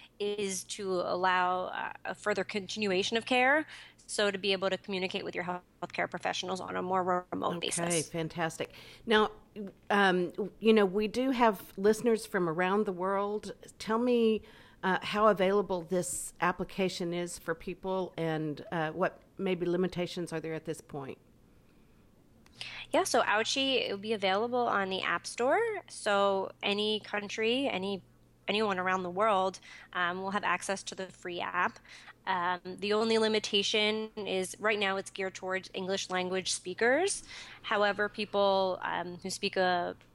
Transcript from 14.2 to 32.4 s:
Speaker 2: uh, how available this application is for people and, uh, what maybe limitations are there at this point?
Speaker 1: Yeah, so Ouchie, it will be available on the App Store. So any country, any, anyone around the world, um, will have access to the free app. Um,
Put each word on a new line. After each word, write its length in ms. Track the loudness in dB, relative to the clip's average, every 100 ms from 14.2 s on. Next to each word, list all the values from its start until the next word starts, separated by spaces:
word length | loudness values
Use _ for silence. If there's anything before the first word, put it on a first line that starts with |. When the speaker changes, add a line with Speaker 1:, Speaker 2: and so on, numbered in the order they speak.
| 4 2 -4 -18 -20 -4
Speaker 2:
uh, 160 | 0 0
how 260 | 0 4 4
available 540 | 6 4 4 2 -2
this 520 | -2 -2 -2 -6 -8 -2
application 720 | 0 0 -4 -2 -2 0 -4
is 260 | -4 -6 -6
for 160 | -6 -6
people 580 | -6 -8 -4 -4 -4 -4
and, 480 | -2 -2 -4 -6 -6
uh, 200 | -4 -2
what 300 | 0 0 -2 -14 -6
maybe 280 | -2 0 0
limitations 640 | 2 0 -2 -4 -4 -6
are 80 | -6
there 140 | -6
at 120 | -6 -6
this 160 | -8
point? 360 | -10 -10 -10 -12 -18 -20 -20 -20 -20 -20 -20 -20 -20 _ _ -20 -20 -16 -14 -12 -2
Speaker 1:
Yeah, 120 | 0
so 180 | 2 2
Ouchie, 640 | 4 2 2 0 2 0 0
it 40 |
will 60 | -4
be 160 | -4
available 460 | 0 2 2 0 0 2
on 220 | 2 0
the 120 | -2
App 260 | -2 -2 -4
Store. 320 | 0 2 4 2 -4 -10
So 640 | -6 0 2 4 2 -2 -4
any 360 | -2 0 0 -2
country, 640 | -4 -6 -6 -2 0 0 0
any, 340 | -2 -4 -6 -10 _ _ _ -2
anyone 320 | 0 2 2
around 240 | 2 0
the 60 | 0
world, 500 | 2 4 4 2 -2 -12 -20 -8
um, 280 | -2 -2 -2
will 100 | -4
have 120 | -2
access 400 | 0 0 -2 -6
to 120 | -6 -10
the 120 | -10
free 340 | -10 -10 -6
app. 380 | -4 0 0 -2 -16 -20 -20 -10 -4
Um, 320 | 0